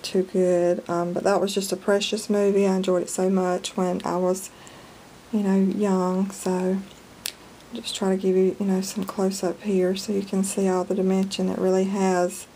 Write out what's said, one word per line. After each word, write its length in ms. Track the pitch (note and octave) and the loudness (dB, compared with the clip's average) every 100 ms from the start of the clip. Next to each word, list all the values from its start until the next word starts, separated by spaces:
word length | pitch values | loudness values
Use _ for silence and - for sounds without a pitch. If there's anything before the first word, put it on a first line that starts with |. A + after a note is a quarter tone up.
too 200 | - F#3+ | -2 -2
good, 580 | F#3 F#3 F3+ F3 F3 F3 - | 0 0 2 4 2 0 -2
um, 240 | F3 F3 | -2 -2
but 100 | F3 | -2
that 180 | F#3+ G3 | 0 2
was 140 | G3 | 0
just 180 | G3+ F#3+ | -2 -4
a 40 | F#3 | -4
precious 520 | - G3+ G#3 G#3+ - | 0 0 0 -6 -2
movie. 380 | G#3 G3+ G3 G3 | 2 4 4 2
I 80 | |
enjoyed 280 | F#3+ F#3 F3+ | 2 2 0
it 80 | E3+ | 0
so 200 | - F#3 | 0 2
much 460 | F#3+ F3+ F3+ - - | 2 2 -2 -4 -2
when 260 | F3+ F#3 | -2 -2
I 120 | - F3+ | -2 0
was, 340 | F#3 F#3 - - - - - - - - - | 0 -2 -6 -18 -20 -20 -20 -20 -20 -20 -4
you 80 | G#3+ | -2
know, 160 | G3 G3 | 2 4
young. 760 | F#3+ G3 G3+ F#3 F3+ F#3 G3 | 2 2 2 2 2 0 -2
So 480 | - F#3+ F#3 F#3 F#3+ F#3+ - - - - - - - - | -4 -2 0 0 -2 -4 -20 -20 -12 -12 -12 -20 -20 -12
just 220 | A#3 - | -10 -8
try 160 | - G3 | -2 0
to 60 | F#3+ | 0
give 200 | F#3+ F#3 | 2 2
you, 200 | F#3+ - | 2 0
you 80 | G3 | 0
know, 140 | F#3 | 0
some 240 | F#3+ - | -2 -6
close 400 | F#3+ - F#3+ F#3+ | -6 -2 -2 0
up 180 | F3+ - | -4 -4
here 320 | G#3+ F#3+ F#3 | -2 0 2
so 180 | F#3+ - | 0 -2
you 100 | G3+ | -4
can 200 | G3 F#3+ | -2 -2
see 260 | F#3+ - F#3+ | 0 0 0
all 140 | F#3 | 0
the 140 | F3+ G3 | 0 0
dimension. 520 | F#3+ F#3+ F#3+ - F#3+ | 2 2 0 -2 -2
It 100 | F#3+ | 0
really 260 | F#3 F#3 | 2 2
has 640 | F#3+ G3 F#3+ F3+ F3+ - - | 2 2 2 2 0 -4 -16